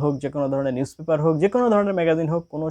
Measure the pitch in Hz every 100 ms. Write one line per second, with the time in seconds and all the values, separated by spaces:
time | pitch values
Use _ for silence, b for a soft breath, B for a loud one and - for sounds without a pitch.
0 | 147 139 139 143 135 139 139 127 139 -
1 | 160 151 160 156 196 247 247 208 202 185
2 | 165 160 156 170 165 151 160